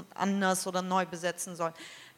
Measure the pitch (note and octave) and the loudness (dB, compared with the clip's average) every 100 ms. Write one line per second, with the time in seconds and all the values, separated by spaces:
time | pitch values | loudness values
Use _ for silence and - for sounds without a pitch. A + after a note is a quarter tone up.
0 | - - F#3+ G3 F#3+ F#3 F#3+ F#3 F#3 F#3 | -10 -2 0 4 4 4 0 -2 2 2
1 | F3+ E3+ F3 E3+ - E3+ E3 E3 - - | 2 -2 -4 -4 -6 -4 -4 -4 -14 -18
2 | - | -18